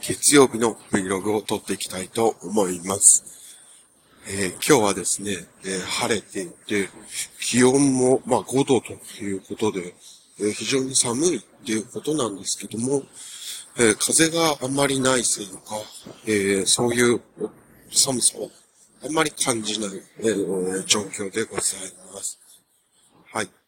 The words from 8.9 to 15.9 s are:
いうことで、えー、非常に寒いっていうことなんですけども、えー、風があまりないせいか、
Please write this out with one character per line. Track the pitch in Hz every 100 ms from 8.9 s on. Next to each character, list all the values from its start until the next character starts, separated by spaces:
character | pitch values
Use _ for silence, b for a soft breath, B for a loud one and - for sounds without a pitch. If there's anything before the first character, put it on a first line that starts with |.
| 104 - -
い | 101
う | 95
こ | -
と | 95 107
で、 | 95 87 - B B B -
え | 104
ー、 |
非 | 101
常 | 110 131
に | 131 131
寒 | 123 117 170
い | 143
っ | - _
て | -
い | 110
う | 98
こ | 107
と | -
な | 151 117
ん | 98
で |
す | 95 -
け | 101
ど | 107
も、 | 120 139 - B B B B B B -
え | 117
ー、 | 101
風 | - 120 160
が | 165 165 143
あ | 131
ま | 135 143
り | 135
な | 127 127
い |
せ | 113 -
い | 101
か、 | 92 - 107 107